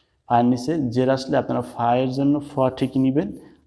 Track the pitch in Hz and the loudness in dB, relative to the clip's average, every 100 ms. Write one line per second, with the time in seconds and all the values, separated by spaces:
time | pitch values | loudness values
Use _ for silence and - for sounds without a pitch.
0 | _ _ - 120 120 127 123 160 131 117 | _ _ 0 2 4 2 -2 -2 -2 0
1 | 127 135 131 135 120 123 120 - 120 123 | 2 0 0 -2 0 -4 -6 -4 0 2
2 | 131 127 139 147 143 - 131 131 131 135 | 0 0 2 0 -2 0 0 0 -2 0
3 | 131 135 196 - - - | 0 0 -2 -8 -18 -20